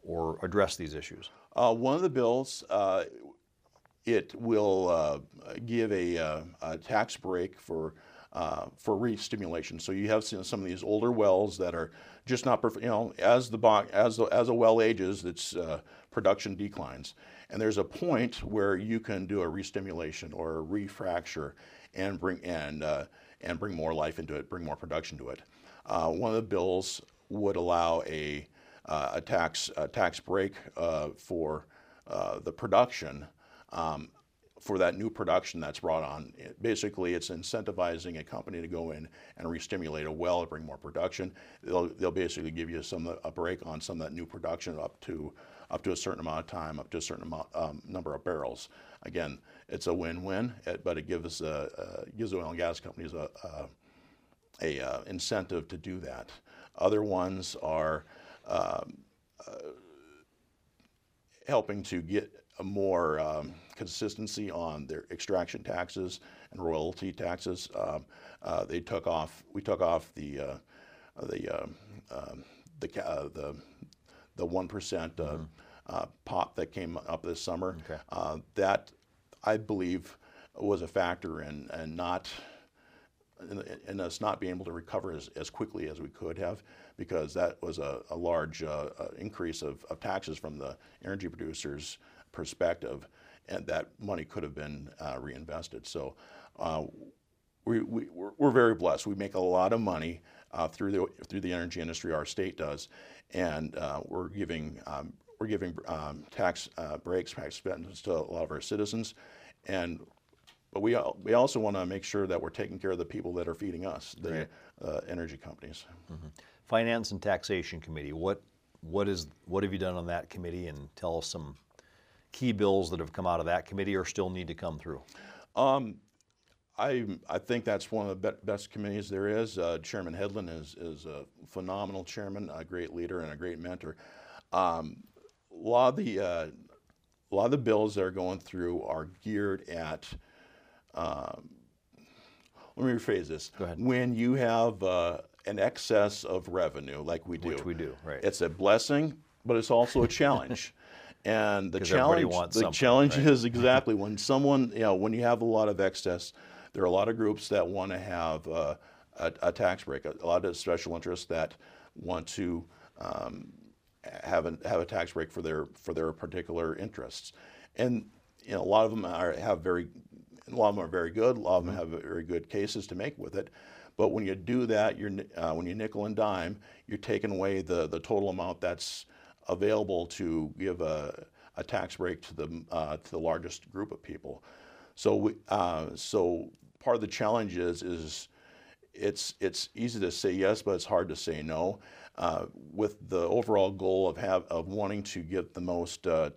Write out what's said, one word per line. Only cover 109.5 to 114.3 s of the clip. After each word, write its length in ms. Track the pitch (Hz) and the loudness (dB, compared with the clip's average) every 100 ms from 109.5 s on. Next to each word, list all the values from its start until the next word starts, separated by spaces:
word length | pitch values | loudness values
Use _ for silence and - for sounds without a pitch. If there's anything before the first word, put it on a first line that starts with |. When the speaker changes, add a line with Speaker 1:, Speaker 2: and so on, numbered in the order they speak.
| - - | -20 -4
Speaker 2:
and, 340 | 98 87 85 - _ _ _ _ - _ | -2 -2 -6 -12 _ _ _ _ -20 _
but 80 | 98 | 0
we 140 | 107 120 | 4 4
al-, 220 | - - | 2 -2
we 100 | 95 | 4
also 260 | 117 131 127 | 6 8 4
wanna 260 | 107 98 90 | 0 0 0
make 180 | 95 | -2
sure 240 | - 104 98 | -2 -2 2
that 140 | 87 | 0
we're 80 | 80 | -2
taking 280 | - 104 92 | -6 -6 -4
care 140 | 95 | -2
of 60 | 90 | -2
the 80 | 82 | -2
people 280 | 104 85 | -4 -4
that 140 | 87 85 | -2 -4
are 80 | 82 | -4
feeding 300 | 101 85 95 | -4 -4 -6
us, 300 | 78 - - | -6 -10 -8
the, 100 | 85 | -4